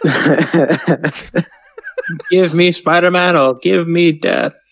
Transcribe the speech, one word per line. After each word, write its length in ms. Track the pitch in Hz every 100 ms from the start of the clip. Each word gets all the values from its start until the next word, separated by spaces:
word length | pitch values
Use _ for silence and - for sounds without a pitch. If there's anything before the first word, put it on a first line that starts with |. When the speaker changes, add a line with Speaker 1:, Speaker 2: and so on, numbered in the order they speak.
Speaker 1:
<laughs> 2250 | - - 151 139 - 170 135 151 - 147 156 - - 170 - _ _ - - - - 156 -
Speaker 2:
Give 240 | 180 175
me 180 | 160 180
Spider-Man 640 | 170 156 170 180 180 180 165
or 180 | 135
give 340 | 131 180 190 165
me 240 | 170 170
death. 420 | 151 90 64 - - _